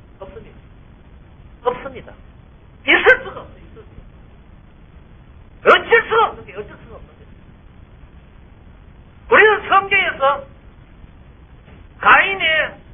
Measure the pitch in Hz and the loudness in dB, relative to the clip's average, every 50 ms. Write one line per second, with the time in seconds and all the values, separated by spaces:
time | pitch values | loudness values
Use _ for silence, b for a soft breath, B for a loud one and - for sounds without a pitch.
0 | - - - - 196 196 185 226 214 220 - - - - - - - - - - | -20 -20 -20 -20 -20 -20 -20 -20 -20 -20 -20 -20 -20 -20 -20 -20 -20 -20 -20 -20
1 | - - - - - - - - - - - - - 233 240 - - 269 262 220 | -20 -20 -20 -20 -20 -20 -20 -20 -20 -20 -20 -10 -8 -8 -8 -8 -10 -14 -16 -16
2 | - - - - - - - - - - - - - - - - - 277 302 370 | -18 -20 -20 -20 -20 -20 -20 -20 -20 -20 -20 -20 -20 -20 -20 -12 -2 0 0 2
3 | 359 - 508 - - 381 - - - - - - - - - 440 427 - - - | 4 4 2 2 0 -6 -14 -16 -18 -18 -20 -20 -20 -20 -20 -20 -20 -20 -20 -20
4 | - - - - - - - - - - - - - - - - - - - - | -20 -20 -20 -20 -20 -20 -20 -20 -20 -20 -20 -20 -20 -20 -20 -20 -20 -20 -20 -20
5 | - - - - - - - - - - - - - - 302 359 349 - 440 466 | -20 -20 -20 -20 -20 -20 -20 -20 -20 -20 -20 -4 2 2 4 4 2 2 0 0
6 | 440 - 415 453 453 - - - 214 196 185 190 - - - - - - 220 190 | 0 0 0 0 0 0 -2 -8 -18 -18 -18 -18 -18 -18 -20 -20 -20 -20 -20 -20
7 | - - - - 139 - - - - - - - - - - - - - - - | -20 -20 -20 -20 -20 -20 -20 -20 -20 -20 -20 -20 -20 -20 -20 -20 -20 -20 -20 -20
8 | - - - - - - - - - - - - - - - - - - - - | -20 -20 -20 -20 -20 -20 -20 -20 -20 -20 -20 -20 -20 -20 -20 -20 -20 -20 -20 -20
9 | - - - - - - - 285 392 440 415 381 - - 339 381 392 392 403 392 | -20 -20 -20 -20 -4 2 4 6 6 6 4 2 0 0 0 0 0 2 0 -2
10 | 370 330 302 - 277 269 285 269 - - - - - - - - - - - - | -2 -2 -4 -2 -2 -2 -2 -2 -6 -14 -20 -20 -20 -20 -20 -20 -20 -20 -20 -20
11 | - - - - - - - - - - - - - - - - - - - - | -20 -20 -20 -20 -20 -20 -20 -20 -20 -20 -20 -20 -20 -20 -20 -20 -20 -20 -18 -2
12 | - - 233 285 339 381 392 381 349 330 320 311 285 254 - - - - | 2 4 4 4 2 0 -4 -4 -4 -2 -2 -2 -4 -6 -8 -14 -20 -20